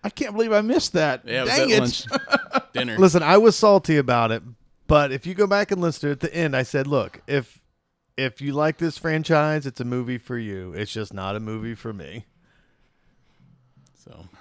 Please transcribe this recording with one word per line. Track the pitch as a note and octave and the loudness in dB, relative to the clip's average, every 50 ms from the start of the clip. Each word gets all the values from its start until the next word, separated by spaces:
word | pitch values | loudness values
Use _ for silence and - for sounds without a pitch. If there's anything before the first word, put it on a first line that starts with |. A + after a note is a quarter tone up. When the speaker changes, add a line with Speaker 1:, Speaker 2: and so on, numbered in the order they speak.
| - | -8
Speaker 1:
I | G#3 | -8
can't | - - C#4+ G#3+ G3+ | -6 -6 -8 -6 -2
believe | A3 A3+ A3+ | -2 0 4
I | G#3+ G#3 | 4 2
missed | G#3+ A3 C4+ F4 - - | 2 4 0 0 0 0
that. | - F3 D#3 D3 B2+ B2+ - | 0 2 2 2 0 -4 -4
Speaker 2:
Yeah, | - A2+ C3 | -4 -2 -2
it | B2+ | 0
was | - B3+ | 0 2
Speaker 1:
Dang | - C4+ C4+ | 2 4 4
Speaker 2:
at | A3 | 4
Speaker 1:
it. | - | 4
Speaker 2:
lunch. | B2 A#2+ - - - - C#4+ C4+ - - C#4 - - - - C4 - _ | 4 2 -2 -4 -6 -4 -4 -6 -4 -6 -10 -10 -10 -4 -4 -4 -4 _
Speaker 1:
<laughs> | _ | _
Speaker 2:
Dinner. | A#2+ B2+ B2 A2 - | -6 -4 -4 4 6
Speaker 3:
Listen, | F#3+ F#3 D3+ F3 | 6 6 6 4
I | D#3 D3+ F#3 G3+ | 4 6 6 8
was | A3+ A3+ - | 8 6 4
salty | - - G#3 G3+ F#3+ - - D#3 | 6 4 6 6 4 4 2 0
about | D3 C3+ B2 A#2+ A#2+ A#2 A2+ | 2 2 2 2 2 2 0
it, | A2+ A2+ - B2 A#2 _ _ _ _ _ _ | -2 -4 -6 -14 -20 _ _ _ _ _ _
but | - D#3 D3 D3 C#3 | 2 4 4 4 2
if | C3 C3 - | -4 -6 -6
you | F3 F#3 | -8 0
go | F3+ G#3 | 0 2
back | F#3+ G3+ G3+ G#3 - | 2 2 0 0 -2
and | G3+ F3+ | -2 -2
listen | F3 E3+ D3 - | -2 -2 -2 -2
to | - D3 | -4 -4
it, | |
at | C#3+ C3 | -4 -4
the | - E3 - | -6 -6 -4
end, | E3 E3 D3+ C3+ | -2 -2 0 0
I | B2+ | -2
said, | B2+ - - C#3 C3+ | -4 -2 -2 -4 -2
"Look, | C#3+ C#3+ C3 G2+ - - - _ | 0 -2 -2 -2 -4 -10 -18 _
if, | - C#3 C#3+ B2+ - _ _ _ _ _ _ _ _ _ _ _ _ _ - | -4 -4 -4 -4 -6 _ _ _ _ _ _ _ _ _ _ _ _ _ -6
if | C3+ B2+ - - | -6 -6 -6 -6
you | C#3 C#3+ | -8 -6
like | C3+ D3 D3+ D#3 D#3 | -2 0 0 0 0
this | - E3 E3 - - | -2 -4 -4 -4 -6
franchise, | - E3 D#3 D#3+ D3+ - E3 D3+ D3+ D3+ D#3 D#3 C#3 | -4 -4 -2 -2 0 2 2 2 2 2 -2 -2 -4
it's | C3+ A#2+ - | -8 -10 -8
a | B2 | -6
movie | A#2+ B2 B2+ B2 A#2+ B2+ A#2 | -4 -4 -4 -4 -4 -8 -8
for | _ - B2 | _ -8 -8
you. | A#2+ A2+ G#2 G2 F#2+ F#2 F2+ E2+ | -8 -6 -8 -10 -10 -12 -12 -8
It's | F#2+ F#2 - | -8 -8 -8
just | - A2 G#2+ - - | -8 -10 -10 -10 -10
not | G2 F#2+ G2 G2+ | -8 -8 -6 -8
a | G#2+ | -8
movie | A2 A2 A2 A2 A2 A#2 A#2 | -8 -8 -8 -8 -8 -10 -12
for | - - A#2 G#2+ | -10 -12 -12 -12
me." | G2 D2+ C2+ F2+ A2+ G#2+ _ _ _ _ _ _ _ _ _ _ _ _ _ _ _ _ _ _ _ _ _ _ _ _ _ _ _ _ _ _ _ _ _ _ | -12 -14 -14 -16 -18 -18 _ _ _ _ _ _ _ _ _ _ _ _ _ _ _ _ _ _ _ _ _ _ _ _ _ _ _ _ _ _ _ _ _ _
Speaker 2:
So, | _ _ - - - F2 F2 _ _ | _ _ -20 -20 -20 -20 -20 _ _